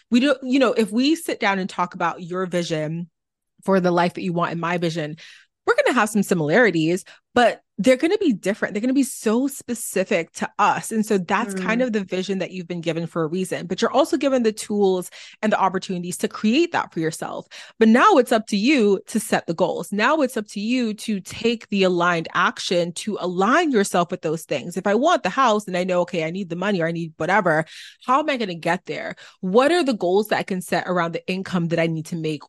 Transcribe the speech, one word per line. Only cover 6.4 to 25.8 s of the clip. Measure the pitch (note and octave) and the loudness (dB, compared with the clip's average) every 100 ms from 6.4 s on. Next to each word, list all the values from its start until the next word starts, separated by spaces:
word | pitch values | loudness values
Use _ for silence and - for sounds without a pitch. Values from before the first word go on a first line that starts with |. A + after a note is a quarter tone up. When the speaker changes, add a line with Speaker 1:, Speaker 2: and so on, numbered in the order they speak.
| D3 F#3 A#3 E3 D#3+ F3+ - - _ | 2 4 4 2 0 -2 -6 -20 _
Speaker 1:
but | A#3+ A3+ - _ - | 2 2 0 _ 0
they're | G#3 B3+ | 2 4
gonna | E4 G#4+ | 2 2
be | F#4 | 0
different. | F#3+ F#3 G#3+ - | 0 -2 -4 -4
They're | G#3 | -2
gonna | B3 | 0
be | C4+ | 0
so | B3 - A3 A3+ C4+ | 0 -2 0 0 0
specific | - - A#3+ - F#3+ F#3+ F#3 D#3+ | -4 -8 -8 -4 -4 0 -2 -2
to | - - - | -6 -6 0
us. | G3 D3 - | 2 2 -2
And | A3+ G#3+ | -4 0
so | G3+ | -2
that's | E3 G3+ A#3 | 0 -2 -2
kind | F#3+ G3 A#3 | -4 -2 0
Speaker 2:
Mm. | |
Speaker 1:
of | B3+ | 0
the | G#3+ | -2
vision | F#3+ F#3 F#3 F#3+ | -4 -6 -4 -4
that | E3+ | -6
you've | F#3 E3+ | -8 -10
been | F3 | -6
given | E3 D#3+ E3+ | -4 -4 -4
for | F3 | -4
a | D#3 | -4
reason, | F3+ F#3 C#3+ E3+ | -4 -4 -6 -6
but | F#3 | -2
you're | A3+ | 0
also | B3 D#4+ D4 | 2 2 0
given | C#4 C4 | 0 2
the | A3 | 0
tools | G#3+ - G#3 G3 F#3 F3+ - - - | -2 -4 0 2 2 -4 -14 -20 -6
and | G#3+ | -2
the | G3 | 2
opportunities | F#3+ F#3 - F3+ F3 - | 0 -2 -4 -6 -6 -6
to | G3+ | -6
create | - G#3+ C4 E4+ | -2 2 2 2
that | A2+ - | 0 -4
for | F3 | -4
yourself. | D#3+ - - - - - - - | -4 -4 -8 -10 -14 -18 -10 2
But | A3 | 6
now | A#3+ G4+ E4 | 8 8 6
it's | B3 | 4
up | A3+ - | 2 0
to | G3+ | 0
you | A3+ D4+ G#3 F#3+ - | 2 4 4 2 0
to | G#3+ | -6
set | - G3 - | 0 -2 0
the | |
goals. | E3 F3 - F3 | -2 -2 -2 -6
Now | G3+ A#3 D#4+ | 0 2 2
it's | B3+ A3+ | 0 -2
up | G#3+ | -8
to | G#3 | -6
you | G#3+ B3+ A3+ | -2 -2 -2
to | G#3+ - G3+ | -4 -6 -6
take | - - A#3 A3+ - | -8 -4 -2 -2 -2
the | G3+ | 2
aligned | F#3 F3 F3 E3+ E3 | 2 2 2 0 -2
action | - G3 - - F3+ E3+ | 0 0 -2 -2 0 0
to | E3 - G3 | -4 -8 -6
align | F3 F3+ G3 D4+ E4+ | -4 0 2 4 4
yourself | A#3 G3 F#3 F3 | 2 2 2 0
with | F#3 | -2
those | E3 D#3+ | -4 -4
things. | - D3 D3+ F#3 | -4 -6 -6 -4
If | G#3 | 0
I | A#3+ | 2
want | D#4 E4 | 4 2
the | F#3+ | 0
house | C4+ B3+ G#3 - | 2 2 2 0
and | |
I | F3+ | -4